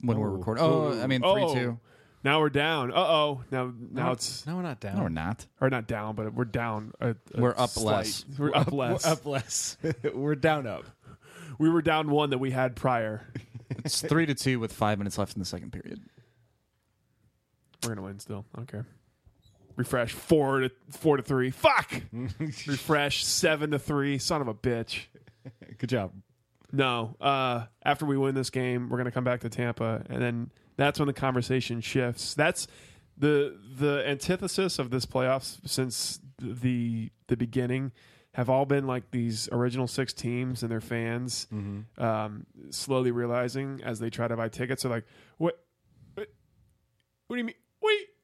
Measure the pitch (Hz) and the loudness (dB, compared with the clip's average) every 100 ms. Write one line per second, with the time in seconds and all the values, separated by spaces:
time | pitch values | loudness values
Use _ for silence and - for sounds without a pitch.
0 | 120 110 104 95 113 117 165 - - 120 | 0 2 0 -2 -2 2 4 4 2 0
1 | 127 131 165 208 170 131 123 117 - - | 0 2 4 4 4 2 0 -4 -12 -20
2 | _ _ 139 156 151 139 151 156 123 175 | _ _ 2 4 4 4 2 2 2 4
3 | 170 160 147 135 117 131 127 117 120 127 | 4 4 4 -2 -4 -2 -2 -6 -8 -2
4 | 123 123 - - 143 180 175 120 104 95 | -2 -2 -4 -8 -8 -6 -6 -6 -4 -2
5 | 85 80 82 113 - _ 131 127 110 110 | 0 -2 -4 -6 -10 _ 0 0 -2 -4
6 | 107 110 110 117 120 120 117 107 110 - | -4 -4 -4 -2 -2 -2 -2 -4 -6 -4
7 | 120 110 - - 120 120 123 - 107 104 | -2 -2 -4 2 4 4 2 2 2 2
8 | 87 - - 139 147 147 147 139 120 120 | 0 -6 -8 -2 2 4 2 2 0 2
9 | 160 156 147 135 - - - - 160 - | 2 0 0 -4 -2 -4 -4 -4 -4 -2
10 | - 127 147 143 160 151 123 82 - - | -4 -2 0 2 2 2 0 -8 -10 -20
11 | - - - - 165 127 160 170 160 156 | -20 -20 -20 -18 -12 2 4 6 4 2
12 | 151 147 147 127 131 131 131 113 131 120 | 4 2 2 0 0 0 0 0 0 2
13 | 107 107 - - - - - - - - | 0 -6 -10 -14 -14 -16 -10 -8 -4 -4
14 | - 156 156 135 135 123 113 - 107 104 | 2 2 2 0 0 0 -2 0 2 2
15 | 101 - 98 104 90 90 - - - - | -2 -2 -4 -4 -6 -8 -10 -12 -12 -14
16 | - - _ _ _ _ _ _ _ _ | -16 -20 _ _ _ _ _ _ _ _
17 | _ _ _ _ _ _ _ _ 120 104 | _ _ _ _ _ _ _ _ -6 -6
18 | 95 101 - 101 107 - 120 104 - - | -8 -10 -10 -10 -10 -12 -8 -8 -10 -14
19 | _ _ _ _ _ _ _ - 123 127 | _ _ _ _ _ _ _ -4 0 0
20 | 117 - - 160 135 135 131 - - - | -2 -4 4 6 6 2 0 -4 -16 0
21 | 160 139 120 131 127 - 311 247 156 120 | 4 4 2 0 0 4 4 6 2 -6
22 | - 117 123 - 156 - 147 139 - 151 | -8 -8 -8 -6 -6 -6 -4 -2 2 2
23 | 143 - - - 170 151 151 143 - 143 | 2 0 0 2 4 2 0 -2 0 0
24 | 139 139 - 160 123 107 123 117 113 - | 2 0 0 0 0 -2 -2 -2 -4 -8
25 | - - - _ 131 - - 110 117 127 | -10 -18 -20 _ -20 -20 -20 -8 -2 0
26 | 92 95 - _ _ _ - 135 131 120 | -2 -8 -20 _ _ _ -4 2 2 2
27 | 113 - 139 139 131 120 113 _ - 143 | -2 0 2 2 2 0 -4 _ 0 2
28 | 151 135 135 135 127 131 127 123 123 123 | 2 2 2 0 -2 -2 0 -2 -2 -2
29 | 123 127 127 123 120 113 120 117 113 107 | -2 0 0 0 -2 -2 -2 0 -2 -2
30 | - 123 123 117 120 - _ - 143 143 | -4 -2 -2 -2 -6 -12 _ 0 2 2
31 | 143 135 135 127 120 131 120 120 - 135 | 0 0 0 0 0 0 0 -4 -2 0
32 | 123 117 - - 156 - - - - - | 0 -2 -4 2 2 2 -6 -14 -20 -20
33 | _ - 147 147 143 73 104 131 147 143 | _ 0 4 4 2 -4 -14 -2 0 2
34 | 135 143 - 185 196 - 185 - 123 127 | 0 0 0 0 0 0 0 0 -2 -2
35 | 117 127 127 135 - - - - 127 - | 0 0 2 2 -2 -12 -4 -2 0 -2
36 | - - 135 - 127 123 127 123 117 113 | -6 -8 -14 -10 -8 -2 0 2 0 -2
37 | 110 - - 120 120 127 123 131 135 - | -4 -10 -2 -2 0 0 0 0 -2 -8
38 | - - _ - 120 131 139 139 135 127 | -20 -20 _ -2 2 4 4 2 2 -4
39 | - 123 117 107 - 120 123 127 123 - | -4 -2 -2 -2 -2 0 0 0 -2 -2
40 | 127 - 120 120 127 123 117 113 113 117 | -4 -4 -4 -2 -4 -4 -4 -4 -2 -4
41 | 113 120 127 - - 107 101 101 110 - | -2 -4 -4 -6 -6 -6 -6 -8 -10 -4
42 | 117 107 107 104 - - 67 - - 131 | 0 0 -4 -8 -16 -20 -12 -8 0 2
43 | 127 120 120 120 123 135 135 135 120 110 | 2 2 0 0 0 -2 -6 -6 -8 -4
44 | 117 117 117 117 113 - 127 131 131 117 | -4 -2 -2 -2 -2 -4 -4 -2 -2 -4
45 | - - - - 165 170 _ _ _ _ | -6 -16 -20 -2 -2 -2 _ _ _ _
46 | - - - _ _ _ _ _ _ _ | -16 -12 -12 _ _ _ _ _ _ _
47 | _ _ - 247 226 - _ _ 427 415 | _ _ -8 -4 -6 -8 _ _ 2 2
48 | - _ | 0 _